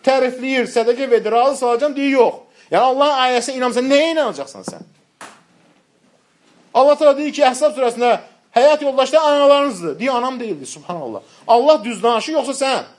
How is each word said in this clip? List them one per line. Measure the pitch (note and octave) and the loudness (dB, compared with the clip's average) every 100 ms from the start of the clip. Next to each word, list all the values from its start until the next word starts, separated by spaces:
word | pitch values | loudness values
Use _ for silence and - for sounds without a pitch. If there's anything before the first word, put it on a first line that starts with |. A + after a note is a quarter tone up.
| - | 2
tərifləyir, | C4 B3+ B3 C4 C4 A3+ | 2 0 -4 -4 -2 -2
sədəqə | A#3+ A3+ A#3+ C4+ | -2 0 -2 0
verir, | A#3 G3+ | 0 2
razı | A3+ C4 C#4 | 0 0 0
salacağım, | B3 A#3 D4 C#4 | -2 0 -2 -2
deyir, | C#4 | -2
yox. | C4+ G3+ - _ _ _ | 2 2 0 _ _ _
Yəni, | F3 | 0
Allahın | B3+ C4 C#4+ C#4 B3+ | 2 2 0 2 0
ayəsinə | B3 A#3+ C4 | 0 -2 -4
inanmısan, | B3 A#3 C4 | -2 -2 0
nəyə | C#4 E4 | 2 2
inanacaqsan | D#4+ C4+ E3+ C3+ G2 F#2 | 0 -4 -6 -12 -12 -14
sən? | D#2+ - _ _ _ - - _ _ _ _ _ _ _ _ _ _ _ _ _ | -14 -20 _ _ _ -20 -20 _ _ _ _ _ _ _ _ _ _ _ _ _
Allah | A3+ C#4 D4 | 2 4 4
Teala | D4+ C#4 | 2 2
deyir | D4 | -2
ki, | C#4+ | 0
Əhzab | C#4 B3+ D4+ | 0 2 -2
surəsində, | - B3 A3 A#3+ G#3 - _ _ | 0 -4 0 0 0 -4 _ _
"Həyat | - C#4 D4+ | 2 4 4
yoldaşları | C#4+ C4+ C4 D4+ | 0 0 2 2
analarınızdır." | D#4 D4 C#4+ C#4+ C#4+ G3 E3+ C#3 | 2 4 4 4 2 -4 -8 -6
Deyir, | A#3+ | -4
"Anam | B3 B3+ B3+ | -2 -4 -6
deyildi, | A#3 D#3 C3+ | -10 -10 -12
subhanallah." | - - F3 C3 G#2 - _ - | -18 -12 -10 -10 -12 -14 _ 0
Allah | A#3 F3+ D#4 | 2 4 2
düz | G#3+ G#3+ | 0 -2
danışır, | A3+ A#3+ - | 0 0 -2
yoxsa | D#4 B3+ | -4 -4
sən? | C4+ C4+ A#3 - | -4 -2 -4 -6